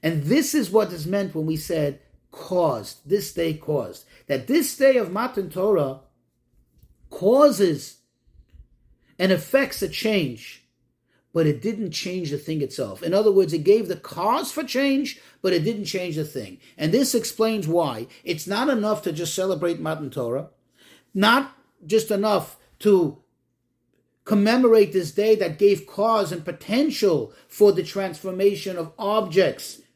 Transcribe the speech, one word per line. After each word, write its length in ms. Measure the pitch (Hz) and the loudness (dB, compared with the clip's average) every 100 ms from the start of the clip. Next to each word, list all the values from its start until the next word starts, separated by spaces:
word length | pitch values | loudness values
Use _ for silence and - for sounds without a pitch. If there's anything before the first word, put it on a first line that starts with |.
And 220 | 160 156 | -2 -2
this 280 | 143 262 277 | 0 0 2
is 180 | 302 196 | -2 2
what 220 | 208 208 | 0 0
is 140 | 175 156 | -6 -4
meant 280 | 202 190 | -4 -4
when 120 | 156 156 | -4 -4
we 100 | 160 | -6
said 440 | - 165 147 139 _ _ _ | -4 -2 -2 -4 _ _ _
caused, 760 | - - 180 165 120 98 - 139 | -20 -4 0 0 -2 -8 -18 -2
this 240 | 202 196 | -2 -2
day 220 | - 165 | -4 -4
caused. 500 | 156 - 147 101 - _ _ _ | -4 -4 -4 -4 -12 _ _ _
That 200 | 135 - | -6 0
this 300 | 294 294 - | 0 0 2
day 200 | 269 254 | 4 4
of 160 | 190 | 0
Matan 360 | 190 247 220 180 | -4 -4 -4 -6
Torah 520 | 175 196 196 139 135 _ _ _ _ _ _ _ _ _ _ _ | -2 0 2 0 -6 _ _ _ _ _ _ _ _ _ _ _
causes 920 | - 185 254 294 190 190 143 - - _ _ _ _ _ - - _ _ _ _ _ | -2 2 6 6 6 0 0 -8 -20 _ _ _ _ _ -20 -20 _ _ _ _ _
and 140 | 190 | 2
affects 480 | 180 151 269 277 - | 2 2 0 0 -4
a 80 | 180 | -6
change, 760 | - 220 208 143 113 - - _ _ _ _ _ _ _ | -4 -2 0 -2 -6 -16 -20 _ _ _ _ _ _ _
but 140 | 170 160 | 0 0
it 160 | 143 | 0
didn't 280 | 190 214 202 | -4 -6 -6
change 380 | 147 190 185 165 | -8 -8 -6 -6
the 80 | 143 | -8
thing 220 | - 156 | -6 -6
itself. 400 | 139 - 117 95 | -6 -6 -10 -8
In 120 | 165 | -2
other 180 | 185 214 | 2 4
words, 200 | 196 180 | 4 2
it 120 | 165 | 0
gave 240 | 151 214 190 | 4 2 2
the 80 | 170 | -8
cause 560 | - - 190 262 339 | -10 -6 -2 0 -2
for 100 | - | -8
change, 580 | 311 247 277 269 285 - - _ | -6 -2 0 0 -2 -10 -20 _
but 100 | 185 | -2
it 120 | 180 | 0
didn't 200 | 160 214 | 0 -4
change 320 | 190 190 180 156 | -6 -6 -6 -6
the 80 | |
thing. 340 | 151 135 101 90 _ - | -6 -8 -12 -18 _ -6
And 160 | 156 | 0
this 220 | 214 277 | 2 2
explains 520 | 240 226 - 220 220 156 | 0 -2 -2 -2 0 0
why 400 | 170 156 113 123 - | 0 0 -4 -10 -14
it's 240 | - 160 180 | -8 -8 0
not 220 | 202 277 | 0 2
enough 340 | 254 208 208 | 2 0 0
to 100 | 185 | -2
just 220 | 156 165 | -4 -6
celebrate 460 | - 190 175 175 170 | -2 -2 0 0 -2
Matan 300 | 160 160 143 | -4 -6 -6
Torah, 400 | 139 120 127 151 _ _ _ _ - _ | -6 -4 -4 -8 _ _ _ _ -20 _
not 420 | 190 208 247 277 _ _ _ 156 | 0 4 4 0 _ _ _ 0
just 240 | 220 220 | 0 2
enough 480 | 202 214 196 156 - _ _ | -2 0 0 -2 -16 _ _
to 380 | 208 196 156 - _ _ _ _ _ _ _ _ _ _ | 4 4 4 -4 _ _ _ _ _ _ _ _ _ _
commemorate 680 | - 208 208 247 254 226 208 | -2 2 4 4 6 6 6
this 200 | 185 165 | 2 -2
day 220 | - 214 214 | -2 2 2
that 220 | 180 151 | 2 4
gave 280 | 202 196 - | 4 4 -2
cause 460 | - 214 220 185 | -2 0 2 0
and 120 | 170 | -6
potential 880 | 160 165 - 226 302 - 202 156 113 - _ | -10 -12 -4 0 0 2 2 2 -2 -12 _
for 240 | - 208 | 2 4
the 100 | 175 | 4
transformation 960 | 160 196 190 156 190 185 196 190 190 175 | -2 -6 -6 -8 -10 0 0 0 -8 -8
of 160 | 160 - | -10 -8
objects 840 | 202 214 190 165 170 - - - _ | -2 -2 0 2 2 0 -14 -18 _